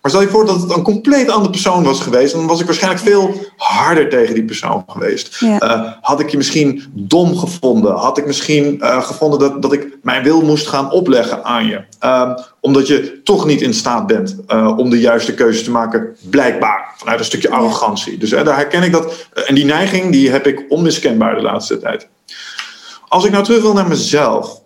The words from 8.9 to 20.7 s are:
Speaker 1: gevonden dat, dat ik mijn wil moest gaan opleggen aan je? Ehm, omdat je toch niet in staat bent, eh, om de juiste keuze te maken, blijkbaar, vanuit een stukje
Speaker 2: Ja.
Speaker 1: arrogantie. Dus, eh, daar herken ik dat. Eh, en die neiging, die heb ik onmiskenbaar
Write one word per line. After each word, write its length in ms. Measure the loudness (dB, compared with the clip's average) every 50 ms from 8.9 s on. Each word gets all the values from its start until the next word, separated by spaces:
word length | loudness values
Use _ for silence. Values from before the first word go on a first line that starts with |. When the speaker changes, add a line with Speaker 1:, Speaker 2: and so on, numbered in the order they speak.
| 0 0 -2
Speaker 1:
gevonden 360 | -4 -4 -2 0 0 2 2
dat, 220 | 2 2 2 -2
dat 120 | 0 0 0
ik 240 | -2 -2 -10 -14 -8
mijn 220 | -4 -4 -2 0 2
wil 180 | 4 4 4
moest 260 | 4 4 2 0 0
gaan 240 | -2 -2 -4 -2 0
opleggen 520 | 0 0 2 4 2 2 2 0 -4 -6 -4
aan 220 | -4 -2 -2 -2
je? 180 | -2 -4 -6 -12 _ -12 _
Ehm, 380 | -2 0 2 2 0 -2 -4 -10 -12 -18 _ _
omdat 280 | 0 2 2 2 4
je 340 | 4 2 0 0 -4 -12 -8 _
toch 220 | 0 0 2 2
niet 160 | 0 0 0
in 120 | 0 -2 -2
staat 340 | -2 -2 -2 -2 -2 0
bent, 280 | 0 0 0 0 -6 -8 -14 -6
eh, 300 | -2 0 2 2 2 2
om 120 | 0 0 2
de 100 | 2 4
juiste 340 | 4 2 2 2 0 -4 0
keuze 300 | 2 2 2 2 0 -4
te 80 | -2
maken, 440 | -2 -2 -2 0 -2 -4 -4 -4 -12 _ -8 0
blijkbaar, 640 | 0 2 2 2 0 0 -2 -2 -2 -4 -6 -12 -18
vanuit 220 | -10 -4 -4 -4 -2
een 60 | -4
stukje 240 | -6 -4 -2 -2 0
Speaker 2:
Ja. 60 | 0
Speaker 1:
arrogantie. 640 | 0 0 0 0 0 -2 -2 -2 -4 -8 -8 -8
Dus, 140 | -6 -4 -2
eh, 140 | 0 0 0
daar 100 | 0 0
herken 280 | 0 -2 0 0 0 2
ik 80 | 2
dat. 360 | 2 0 0 -2 -10 -12 -16 _ _
Eh, 160 | -6 -2 0
en 60 | 2
die 100 | 2 2
neiging, 460 | 2 0 0 -2 -2 -2 -2 0 2
die 180 | 2 4 4 4
heb 180 | 2 2 0
ik 180 | -2 -2 -4 -4
onmiskenbaar 680 | -2